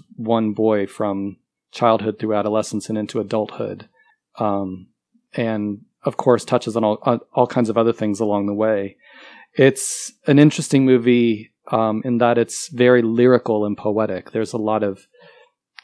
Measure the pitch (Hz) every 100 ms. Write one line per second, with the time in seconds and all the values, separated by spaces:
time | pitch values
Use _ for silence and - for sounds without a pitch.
0 | _ - 113 113 107 101 110 107 98 -
1 | 107 98 98 - _ _ _ - 120 110
2 | 107 104 110 107 104 107 107 107 - 107
3 | 104 120 98 113 104 - 107 101 - _
4 | _ _ _ - 107 101 95 92 92 _
5 | _ _ _ - 113 110 104 101 _ _
6 | 143 - - 120 - 123 - 113 110 107
7 | - 120 - - 123 131 113 113 113 110
8 | 110 101 107 101 101 101 110 104 98 -
9 | _ - - - - - 135 135 - -
10 | - _ - 143 151 - 151 139 131 127
11 | 117 120 117 107 110 _ - 113 110 110
12 | 127 120 120 117 117 - - 120 123 123
13 | 113 117 123 123 - 107 104 104 107 107
14 | 107 92 - 110 107 117 107 107 104 95
15 | _ _ - _ _ _ _ -